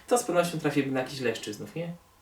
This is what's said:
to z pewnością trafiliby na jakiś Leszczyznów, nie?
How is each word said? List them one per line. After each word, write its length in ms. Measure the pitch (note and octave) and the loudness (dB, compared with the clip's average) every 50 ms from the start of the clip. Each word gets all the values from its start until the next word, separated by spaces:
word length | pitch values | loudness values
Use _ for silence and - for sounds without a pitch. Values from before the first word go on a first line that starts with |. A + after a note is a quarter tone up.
| - | 0
to 100 | - B3 | 2 2
z 60 | A#3 - | 2 4
pewnością 360 | - E3+ F3 E3+ E3+ D#3+ D3+ | 4 4 4 2 2 -2 0
trafiliby 320 | D3+ D3 D3 D3 C3 C3+ | 0 2 2 2 2 2
na 80 | C3 C3 | 0 -2
jakiś 220 | B2+ - C#3 C3 | -2 -4 -6 -2
Leszczyznów, 540 | B2 A#2 A2+ - - A2 G2+ - A2 - - | -2 -2 -2 -2 -6 -8 -8 -8 -10 -8 -6
nie? 180 | D#3+ E3+ E3+ F3 - - _ _ _ | -6 -6 -6 -8 -12 -16 _ _ _